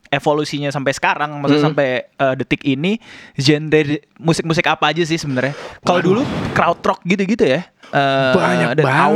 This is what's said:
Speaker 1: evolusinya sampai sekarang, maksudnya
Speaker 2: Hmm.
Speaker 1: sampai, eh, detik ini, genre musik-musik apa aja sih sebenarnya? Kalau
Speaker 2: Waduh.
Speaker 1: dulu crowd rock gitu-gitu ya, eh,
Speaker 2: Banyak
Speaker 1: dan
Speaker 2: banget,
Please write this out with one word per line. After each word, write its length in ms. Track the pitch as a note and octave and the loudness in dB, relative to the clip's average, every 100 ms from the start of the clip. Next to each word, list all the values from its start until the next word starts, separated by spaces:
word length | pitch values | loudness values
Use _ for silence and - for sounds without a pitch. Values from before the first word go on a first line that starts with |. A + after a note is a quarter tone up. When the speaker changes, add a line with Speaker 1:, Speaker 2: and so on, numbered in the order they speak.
| _ | _
Speaker 1:
evolusinya 580 | C#3 D#3 D3 D3 C#3+ C#3+ | -2 0 0 -2 -4 -4
sampai 240 | D3 C3+ | -2 -2
sekarang, 460 | C3 F3+ E3 D3 D3 | 0 -2 0 -4 -4
maksudnya 220 | C#3+ D3 | 0 2
Speaker 2:
Hmm. 80 | D3+ | 2
Speaker 1:
sampai, 180 | D3 C3+ B2+ | 0 0 -2
eh, 300 | - - C3+ C3 | -6 -2 0 0
detik 260 | B2 - | -2 -2
ini, 360 | C#3+ C3+ F3 A3+ - - - | 0 -2 -2 -4 -8 -20 -12
genre 480 | - C3+ D3+ D#3 D#3 C#3+ D#3 - - | -2 2 2 2 2 2 -2 -6 -6
musik-musik 500 | D#3+ - E3 E3 D3 | -2 0 0 0 0
apa 240 | D#3+ D3+ | 0 0
aja 120 | D#3 | 0
sih 140 | E3 D#3+ | -2 -2
sebenarnya? 380 | D3 B2+ B2+ C#3+ - - | -2 -2 -2 -6 -14 -6
Kalau 180 | - F3+ | 0 0
Speaker 2:
Waduh. 100 | F3 | 2
Speaker 1:
dulu 100 | G#3 D4 - - | 0 0 -4 -2
crowd 300 | - E3+ E3+ | 0 0 0
rock 160 | G#3 F#3+ | -2 -4
gitu-gitu 400 | F3 G3 F#3+ A#3 | -2 -2 0 0
ya, 180 | F3 C#3 F3 _ - | 2 0 -4 _ -6
eh, 440 | C#3+ C#3 C3+ C3+ | -2 0 0 2
Speaker 2:
Banyak 380 | C3 E3+ - A#2 | 2 2 0 0
Speaker 1:
dan 100 | C#3+ | 0
Speaker 2:
banget, 140 | C#3 C#3+ C#3+ | 2 2 2